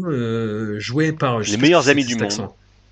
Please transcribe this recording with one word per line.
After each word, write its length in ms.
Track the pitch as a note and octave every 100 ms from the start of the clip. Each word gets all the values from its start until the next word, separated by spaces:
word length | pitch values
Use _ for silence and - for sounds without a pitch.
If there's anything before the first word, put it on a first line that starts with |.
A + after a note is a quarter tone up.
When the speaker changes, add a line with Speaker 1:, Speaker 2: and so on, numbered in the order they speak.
| F3+
Speaker 1:
euh, 680 | C3+ A#2 A2+ A2+ G#2 G#2+ G#2
joués 320 | G#2 C3 D#3
par, 320 | D#3 C#3 A#2
je 40 | G#2
Speaker 2:
Les 40 |
Speaker 1:
sais 60 | G#2
pas 40 |
Speaker 2:
meilleurs 200 | C#3+ F3
Speaker 1:
si 60 | C3
Speaker 2:
amis 120 | C#3+
Speaker 1:
c'est 40 | B2
Speaker 2:
du 60 |
Speaker 1:
cet 80 | A#2
Speaker 2:
monde. 100 | G#2
Speaker 1:
accent. 240 | G#2 G2 - _ _ _